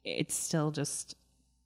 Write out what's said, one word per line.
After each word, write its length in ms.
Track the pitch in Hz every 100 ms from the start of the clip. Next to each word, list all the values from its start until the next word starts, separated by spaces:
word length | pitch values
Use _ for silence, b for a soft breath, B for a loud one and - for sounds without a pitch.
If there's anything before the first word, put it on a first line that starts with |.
it's 320 | - - 165 -
still 340 | - 165 151
just, 460 | 151 - - - - _ _ _ _